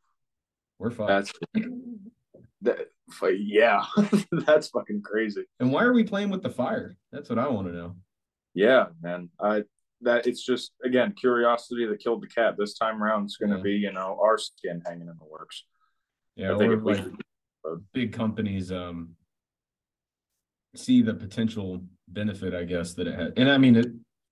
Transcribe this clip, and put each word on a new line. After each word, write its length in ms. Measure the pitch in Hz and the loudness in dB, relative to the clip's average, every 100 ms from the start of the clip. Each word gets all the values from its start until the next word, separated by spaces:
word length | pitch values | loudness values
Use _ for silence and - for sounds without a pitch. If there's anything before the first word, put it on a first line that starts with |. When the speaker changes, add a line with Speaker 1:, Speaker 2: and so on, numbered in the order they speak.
| _ _ _ _ _ _ _ - | _ _ _ _ _ _ _ -8
Speaker 1:
We're 140 | 113 | -8
fucked. 160 | 123 104 | -4 0
Speaker 2:
That's, 240 | 98 101 - - 220 247 254 247 220 196 - _ - - _ | 0 0 -8 -4 -4 -4 -6 -14 -16 -18 -20 _ -20 -20 _
that, 260 | 156 - - _ - | -2 -2 -6 _ -20
fu-, 180 | - 95 | -4 0
yeah, 560 | 95 104 104 113 101 - - 208 | 0 2 4 6 4 2 0 2
<laughs> 200 | 202 - | 2 0
that's 380 | 170 156 151 - | 0 4 4 4
fucking 320 | 104 - 104 | -6 -4 -8
crazy. 400 | 104 107 107 98 92 - | -4 -2 -2 -4 -10 -2
Speaker 1:
And 120 | 127 | 0
why 120 | 147 | 2
are 100 | 240 | 4
we 100 | 247 | 4
playing 260 | 220 196 208 | 2 0 -2
with 120 | 190 | -4
the 60 | 160 | -4
fire? 460 | - 135 220 - - _ | -4 -4 -4 -8 -16 _
That's 180 | - - | -14 -4
what 100 | 113 | -2
I 80 | 139 | 0
wanna 240 | 110 92 | -2 -4
know. 240 | 85 87 - _ _ _ _ _ | -8 -12 -14 _ _ _ _ _
Speaker 2:
Yeah, 340 | 87 107 127 92 82 | 2 6 6 4 -4
man. 280 | 85 90 87 - | -8 -8 -10 -4
I, 240 | 101 107 - _ _ _ | -2 0 -4 _ _ _
that, 240 | 120 120 123 | 0 2 0
it's 180 | 123 | -2
just, 280 | - 123 - _ | -2 -4 -4 _
again, 300 | 127 127 110 | 0 2 2
curiosity 720 | - 127 120 120 117 - 120 113 | 0 2 4 4 2 -2 -4 -2
that 140 | 104 | -2
killed 240 | 120 110 | -2 -4
the 40 | 101 | -2
cat. 280 | - 110 87 | 0 2 2
This 160 | 104 - | -4 -2
time 260 | 113 110 | -2 0
around, 220 | 107 107 101 | 0 0 -2
it's 120 | - | -2
gonna 200 | 107 95 | -2 0
Speaker 1:
Yeah. 60 | |
Speaker 2:
be, 100 | 101 | 0
you 180 | 101 98 | 0 -2
know, 280 | 95 95 - | -4 -6 2
our 160 | 104 110 | 2 2
skin 440 | - - 92 85 87 | -2 -10 -8 -8 -10
hanging 220 | 85 85 | -12 -14
in 100 | 82 | -18
the 60 | 78 | -20
works. 400 | 78 80 - - _ _ _ _ _ _ - | -20 -18 -20 -20 _ _ _ _ _ _ -6
Speaker 1:
Yeah, 200 | 95 101 | -2 2
Speaker 2:
I 20 | |
think 140 | 113 | 2
Speaker 1:
or, 60 | 110 | 2
Speaker 2:
if 40 | |
we 120 | 107 98 | 0 -2
Speaker 1:
like, 840 | - - - _ _ _ 78 85 101 | -4 -12 -16 _ _ _ -10 -10 -8
big 200 | 131 117 | -6 -4
companies, 580 | 113 110 104 104 98 87 | -4 -4 -2 -4 -4 -6
um, 440 | 92 87 85 85 - _ _ _ _ _ _ _ _ _ _ _ _ _ _ _ - | -8 -8 -10 -14 -18 _ _ _ _ _ _ _ _ _ _ _ _ _ _ _ -6
see 260 | - 127 | 4 4
the 100 | 110 | 4
potential 720 | 95 101 - 110 107 95 90 - _ - | 0 -6 -4 -4 -4 -8 -8 -12 _ -14
benefit, 480 | 98 107 95 92 87 | -6 -6 -4 -6 -6
I 80 | |
guess, 300 | 87 90 87 - | -4 -4 -4 -6
that 100 | 85 | -6
it 80 | 87 | -4
had. 180 | 82 107 | -4 2
And 120 | 131 | 4
I 60 | 139 | 6
mean, 160 | 131 117 | 8 6
it 120 | 120 - - _ _ | 4 -4 -18 _ _